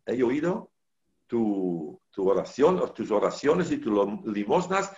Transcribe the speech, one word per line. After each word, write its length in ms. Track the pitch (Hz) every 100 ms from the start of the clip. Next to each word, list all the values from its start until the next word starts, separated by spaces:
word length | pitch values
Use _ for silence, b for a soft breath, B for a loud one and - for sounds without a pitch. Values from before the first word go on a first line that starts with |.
| -
he 160 | 120
oído 500 | 120 143 170 214 - _ _ _ _ _ _
tu, 720 | 117 110 98 92 85 76 - _
tu 180 | - 95
oración, 500 | 92 - - 151 180
o 120 | -
tus 180 | - 101
oraciones 600 | 104 95 - 135 175 170
y 80 | 147
tus 140 | 113
lo-, 300 | 104 98 107 113
limosnas 640 | 101 104 165 175 196 190